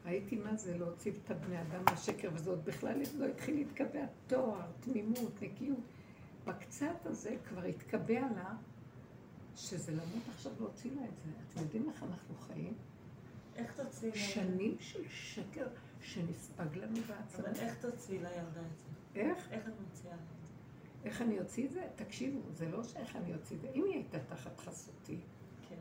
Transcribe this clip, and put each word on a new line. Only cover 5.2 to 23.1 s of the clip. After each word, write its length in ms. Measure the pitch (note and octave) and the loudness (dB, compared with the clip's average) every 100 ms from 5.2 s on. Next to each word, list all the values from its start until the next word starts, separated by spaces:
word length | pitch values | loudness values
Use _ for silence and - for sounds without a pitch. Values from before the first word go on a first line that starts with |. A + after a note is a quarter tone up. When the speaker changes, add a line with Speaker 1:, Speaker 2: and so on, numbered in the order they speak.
| A3+ - | 2 0
Speaker 1:
נקיות. 360 | F#3+ - C#4 B3+ - - - - - - | -4 0 2 2 0 -10 -14 -14 -14 -4
בקצת 640 | - - - - C#4+ F4 - | -2 -2 -4 0 0 2 0
הזה 300 | A3+ - B3+ - | 0 0 -2 -2
כבר 140 | F3+ | -2
התקבע 580 | F3+ - - G#3 F3 A#3+ | 0 -2 2 2 6 6
לה 340 | C4+ G3 F#3 A3 - - - - - - - - - - | 6 2 0 -4 -8 -12 -12 -12 -14 -14 -14 -12 -12 -8
שזה 360 | - F3 E3 | -2 0 2
למות 300 | D#3 E3 A3+ - | 0 2 -2 -2
עכשיו 180 | - - - | -4 -4 -2
להוציא 300 | G#3 - - C#4 | -2 -2 -2 0
לה 80 | |
את 120 | A3+ - | -2 -4
זה. 140 | D#3 - - | -6 -6 -4
אתם 80 | E3+ | 0
יודעים 280 | D#3 A3 D4+ | 2 4 2
איך 120 | - | 0
אנחנו 320 | - F3 - | -2 -4 -4
חיים? 400 | - - D#3 E3+ A3+ - - - - - - - - | -8 -4 -2 -2 -2 -6 -12 -12 -12 -12 -12 -10 -4
Speaker 2:
איך 160 | A#3 - | -4 -2
תוציאי 300 | A#3+ - A3+ | -4 0 0
לה? 60 | G#3+ | 2
Speaker 1:
שנים 600 | G3+ G#3 F#3 F#3 G#3+ E4 | 2 4 4 6 4 4
של 280 | - G4 - | -2 -4 -4
שקר 580 | - - A3 - - B3+ - - - | -6 -6 -4 -4 -2 -2 -4 -12 -12
שנספג 760 | - G3 E3 E3 - - D#3+ F#3 | -6 0 0 0 -6 -2 -2 0
לנו 200 | G#3+ A3+ A3 | 0 0 0
בעצמנו. 380 | G3+ - - G3 | -4 -4 -2 0
Speaker 2:
אבל 80 | A3 | 2
איך 180 | A#3 - | 0 2
תוציאי 380 | A#3+ A#3 - F#3 | 0 -2 -2 0
לה 120 | F3 | 0
ילדה 280 | F3 E3 E3 | 0 -2 -2
את 60 | E3 - - - - | -4 -6 -8 -10 -4
זה? 60 | - | 4
Speaker 1:
איך? 280 | C4+ F4+ - | 4 4 0
Speaker 2:
איך 180 | A3 A3 | -4 -4
את 40 | G#3+ F#3+ | -6 -6
מוציאה 240 | - F3 | -8 -8
לה? 80 | E3+ D#3+ - - - - - - - | -8 -8 -10 -10 -10 -12 -12 -12 -6
Speaker 1:
איך 180 | G#3+ - | -2 4
אני 180 | A#3 G3 | 6 6
אוציא 260 | - - C#4 | 2 2 2
את 40 | |
זה? 140 | F4+ D4 - | 2 -2 -4
תקשיבו, 440 | - - C4 C4+ - | -6 0 2 2 -2
זה 160 | D#3 D#3+ | -2 0
לא 140 | G3 | 0
שאיך 320 | A#3 - A#3 | -2 -4 -4